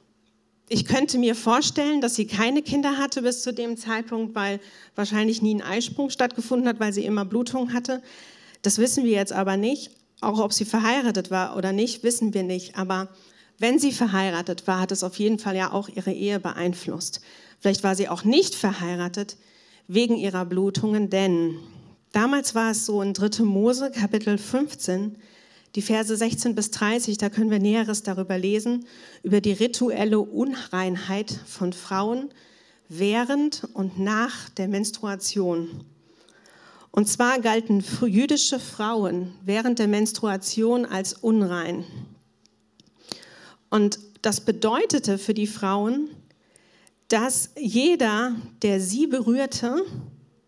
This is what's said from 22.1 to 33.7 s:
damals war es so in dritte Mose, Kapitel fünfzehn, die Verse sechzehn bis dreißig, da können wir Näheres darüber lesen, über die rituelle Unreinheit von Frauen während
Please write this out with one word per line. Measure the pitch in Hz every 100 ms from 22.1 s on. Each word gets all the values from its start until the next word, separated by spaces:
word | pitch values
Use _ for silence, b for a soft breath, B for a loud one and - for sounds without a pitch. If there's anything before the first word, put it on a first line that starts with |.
damals | 214 240 277 269 226
war | 226
es | 220 -
so | 208
in | 196
dritte | 190 208 214
Mose, | 226 196 220 254 277
Kapitel | 233 202 214 214 202
fünfzehn, | - 254 294 - - 185 208 208 B B B B B 208
die |
Verse | 196 220 220 214
sechzehn | 226 226 247 214
bis | 214
dreißig, | - 208 233 240 208
da | 202
können | 208 220
wir | 208
Näheres | 202 220 226 208
darüber | 202 185 190 185
lesen, | 185 214 233 240 240 B B B
über | 202 202
die | 208
rituelle | 196 240 240 247 226 214 214
Unreinheit | 208 208 269 254 - 180 185 180 - 196 220 - -
von | - 180
Frauen | 180 - 190 208 247 285 b b b b b _
während | 160 202 220 240 285 302 - -